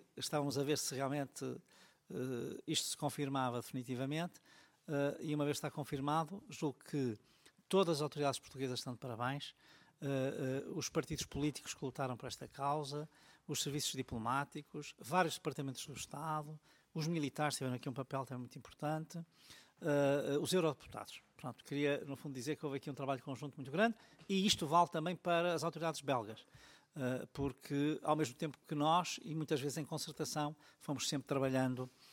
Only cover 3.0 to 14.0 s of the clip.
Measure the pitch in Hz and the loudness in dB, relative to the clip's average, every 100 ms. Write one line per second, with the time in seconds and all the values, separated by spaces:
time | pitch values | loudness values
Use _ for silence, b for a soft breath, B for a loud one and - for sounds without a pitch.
3 | 147 - 139 135 127 120 - 131 120 123 | -2 -2 -2 0 0 0 -4 -6 -4 -2
4 | 135 156 175 - B B B B - 143 | -2 -2 -4 -8 B B B B -4 2
5 | 143 - 160 151 147 147 151 - 147 143 | 2 0 -2 2 2 0 -2 -4 -4 -2
6 | 139 156 156 196 - 151 156 127 - 151 | 2 2 0 -6 -12 -4 -4 -4 -4 0
7 | 127 107 B B B _ - 190 175 151 | 0 0 B B B _ 2 4 4 2
8 | 151 147 143 127 - 135 135 123 - 120 | 0 0 0 0 -4 -4 -2 -2 -4 -6
9 | 131 110 120 143 - B B B B _ | -6 -2 0 -2 -6 B B B B _
10 | 143 135 131 - 131 135 - 160 - 165 | -2 2 0 0 -2 -2 -2 -4 -2 -2
11 | 151 151 - 139 151 139 - - 135 123 | -2 -4 -4 -2 -2 -2 -8 -8 -6 -4
12 | 135 117 127 - 127 - 139 151 139 147 | -4 -4 -8 -10 -10 -4 0 0 -2 -6
13 | 156 B B B - 151 - 143 - 131 | -8 B B B -6 -2 0 0 -2 -2